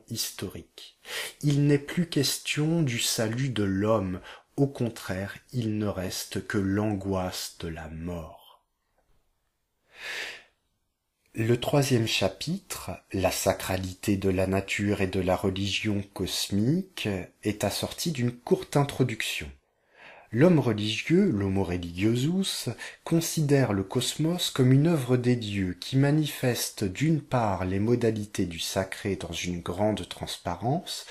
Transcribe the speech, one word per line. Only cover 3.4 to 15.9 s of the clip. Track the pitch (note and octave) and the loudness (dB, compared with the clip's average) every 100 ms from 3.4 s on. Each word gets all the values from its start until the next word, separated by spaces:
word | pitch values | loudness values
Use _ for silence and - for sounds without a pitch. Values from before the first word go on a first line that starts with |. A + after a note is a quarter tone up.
| C3+ | -2
de | G#2 | 0
l'homme, | G2 F#2+ G#2+ A2 F#2+ F2+ - - _ - | 2 2 4 4 2 -4 -10 -20 _ 0
au | C#3 | 0
contraire, | - A2+ - - F#2 G2+ - _ | 2 -4 -4 -6 -6 -6 -10 _
il | B2+ A2 G#2+ | -2 -2 0
ne | G#2 | -2
reste | F#2 F#2 - - G2 - | -2 -6 -6 -6 -8 -2
que | G#2+ | 0
l'angoisse | F#2+ G2+ G#2+ G2 G2 F#2+ F#2 - - - | 2 2 0 -2 -2 -2 -2 -6 -10 -8
de | E2+ | -10
la | D#2+ D#2+ | -8 -10
mort. | D#2+ F2 E2+ D#2+ - - - _ _ _ _ _ _ _ _ _ _ _ _ _ - - - - - _ _ _ _ _ _ _ _ _ | -8 -8 -8 -10 -16 -20 -20 _ _ _ _ _ _ _ _ _ _ _ _ _ -16 -10 -10 -10 -14 _ _ _ _ _ _ _ _ _
Le | - A2+ A#2+ | -4 2 2
troisième | - C#3+ C3+ A#2+ A2 | 2 2 4 2 2
chapitre, | - G2 - D#3 F#3+ _ - - F2 _ | 2 0 -2 -6 -6 _ -10 -10 -12 _
la | G2 F2+ | 0 0
sacralité | - G2 - - F#2+ F#2+ F#2 - G2 | 2 0 0 -2 -2 -4 -4 0 2
de | G2 | 2
la | F#2 F#2+ | 2 2
nature | G2 - - G2+ G2 | 0 0 -2 0 2
et | F#2 | 0
de | F#2+ | 0
la | F2+ F2+ | 2 2
religion | G2 F#2 G2 - G#2+ | 2 0 -2 -2 -2